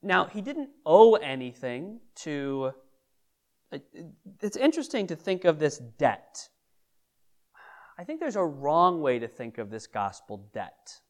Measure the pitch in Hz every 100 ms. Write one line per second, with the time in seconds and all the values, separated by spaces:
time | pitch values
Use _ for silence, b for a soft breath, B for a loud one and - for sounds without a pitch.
0 | 208 185 175 208 208 294 277 _ - 175
1 | 226 214 143 135 127 120 131 123 180 226
2 | - - - 147 139 135 131 135 _ _
3 | _ _ _ _ _ _ _ 147 _ -
4 | 170 - - - 208 - 269 320 285 247
5 | 190 160 - 185 180 156 151 147 120 -
6 | 139 101 - - - _ _ _ _ _
7 | _ _ _ _ _ _ B B B -
8 | 180 311 320 208 175 139 139 160 180 175
9 | 143 123 113 - 117 110 104 110 - 107
10 | 101 95 _ 104 101 - 95 _ - -
11 | _